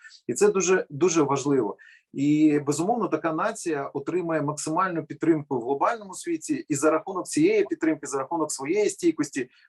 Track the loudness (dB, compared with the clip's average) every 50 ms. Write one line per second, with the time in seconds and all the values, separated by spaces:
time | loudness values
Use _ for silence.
0 | -20 -20 -20 -12 _ -8 0 2 4 4 4 2 2 2 2 2 0 -4 -2 0
1 | 2 2 4 4 2 2 2 0 0 2 2 2 2 0 -4 -8 -14 -20 -20 _
2 | _ _ -4 0 2 2 4 6 6 4 4 4 2 0 -2 0 0 0 0 0
3 | 0 0 -2 -2 -2 -2 -2 -2 -2 -2 -4 -4 -4 -4 -4 -4 -4 -6 -6 -6
4 | -4 -2 -2 -2 -2 0 -2 0 0 -2 -4 -4 -4 -2 0 0 0 0 -2 -4
5 | -6 -6 -8 0 2 4 4 2 2 -2 -4 -4 -2 -2 0 0 0 0 0 -2
6 | -8 -12 -14 -10 -6 -6 -6 -6 -4 -4 -4 -4 -2 -4 -2 2 2 2 2 2
7 | -2 -4 -6 -6 -6 -4 0 2 4 4 4 4 2 0 -2 -2 0 0 0 -2
8 | -4 -6 -6 -6 -4 -4 -4 -4 -4 -4 -4 -6 -4 -2 0 0 0 -2 -4 0
9 | 0 0 0 0 -4 -4 -4 -6 -8 -8 _ _ _